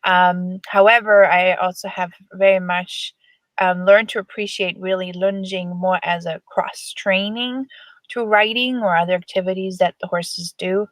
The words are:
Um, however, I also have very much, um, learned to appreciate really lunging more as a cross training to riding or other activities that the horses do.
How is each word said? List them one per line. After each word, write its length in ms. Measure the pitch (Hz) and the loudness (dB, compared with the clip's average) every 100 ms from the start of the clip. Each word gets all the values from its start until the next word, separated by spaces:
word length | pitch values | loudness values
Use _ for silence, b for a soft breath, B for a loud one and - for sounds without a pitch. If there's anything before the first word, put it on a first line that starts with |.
Um, 560 | 190 180 180 180 180 185 - | 4 4 4 2 -6 -10 -4
however, 580 | 202 202 233 214 208 | 4 6 6 6 6
I 280 | - 180 185 | 6 6 2
also 320 | 180 185 180 196 | 2 -2 -4 -12
have 240 | 180 180 - _ | -8 -8 -8 _
very 260 | 190 196 190 | 0 4 4
much, 540 | 180 180 185 - - _ _ _ _ - | 0 -4 -4 -10 -12 _ _ _ _ -2
um, 260 | 185 180 | 0 0
learned 240 | 185 202 220 | 4 4 4
to 100 | 226 | -8
appreciate 600 | 190 - 208 - 185 175 | -10 -10 -10 -6 -6 -6
really 320 | 185 185 185 | -4 -4 -4
lunging 560 | 180 190 196 190 190 180 | -2 -2 -2 -6 -8 -8
more 240 | 180 185 185 | -4 -2 -2
as 220 | - 175 | -2 -4
a 160 | 170 185 _ | -4 -10 _
cross 460 | - 196 - - | -4 -4 -6 -16
training 720 | - - 190 202 220 247 254 269 B B B _ | -8 -2 -2 -2 -6 -8 -8 -10 B B B _
to 160 | - | -6
riding 520 | 226 214 214 226 247 254 | 2 4 4 0 -2 -2
or 160 | 214 | 0
other 180 | 170 170 | 0 2
activities 640 | 180 175 - 185 190 190 185 | -2 -2 -4 -4 -4 -6 0
that 180 | 175 - | -2 0
the 60 | 180 | -6
horses 460 | 175 175 - 175 - | -6 -6 -10 -12 -8
do. 300 | 180 190 208 | -4 -2 -4